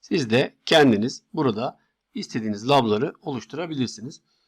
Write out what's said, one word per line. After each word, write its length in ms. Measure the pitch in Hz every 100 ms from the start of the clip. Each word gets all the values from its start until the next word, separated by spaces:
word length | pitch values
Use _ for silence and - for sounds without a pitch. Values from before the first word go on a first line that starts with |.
Siz 280 | - 185 117
de 260 | 117 160 _ -
kendiniz 580 | 160 143 104 117 - _
burada 460 | 160 139 104 135 - _ _ _
istediğiniz 560 | 226 - 127 110 104 117
labları 440 | 139 117 107 151 -
oluşturabilirsiniz. 1000 | 165 131 - 147 175 151 117 - 117 110 _ _